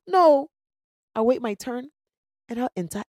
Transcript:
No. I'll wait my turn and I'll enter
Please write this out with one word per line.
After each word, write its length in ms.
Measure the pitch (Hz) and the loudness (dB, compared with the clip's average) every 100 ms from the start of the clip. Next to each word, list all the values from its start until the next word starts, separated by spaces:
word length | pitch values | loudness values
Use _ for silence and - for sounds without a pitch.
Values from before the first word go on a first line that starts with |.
| - | -2
No. 440 | 370 330 277 294 _ _ _ _ _ _ 220 | 4 6 4 0 _ _ _ _ _ _ -2
I'll 100 | 226 | 0
wait 160 | 254 | 0
my 120 | 233 | -4
turn 360 | 202 262 240 277 _ _ _ _ _ - | -8 -10 -10 -12 _ _ _ _ _ -12
and 100 | 233 | -8
I'll 120 | 254 185 | -6 -6
enter 280 | 170 202 | -8 -10